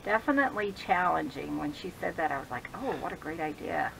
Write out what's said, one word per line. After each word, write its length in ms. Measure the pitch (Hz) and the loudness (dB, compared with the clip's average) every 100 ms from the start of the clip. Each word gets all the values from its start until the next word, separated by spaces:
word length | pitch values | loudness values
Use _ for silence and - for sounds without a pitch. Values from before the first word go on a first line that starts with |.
definitely 680 | 202 220 - 277 277 196 208 | 4 2 4 4 4 2 -2
challenging. 840 | 190 - 180 180 160 156 139 147 147 | -4 2 4 6 4 0 -4 -4 -2
When 160 | 151 | -2
she 200 | 147 185 - | -4 -8 -4
said 160 | 180 175 | -4 0
that, 140 | 156 | 0
I 80 | 139 | 0
was 100 | - | -4
like, 160 | 120 - | -6 -6
"Oh, 180 | 202 262 156 | -6 -4 -2
what 160 | - | -4
a 20 | - | -6
great 240 | 147 165 | -6 -4
idea." 520 | 156 147 - 160 143 | -4 -4 -2 0 0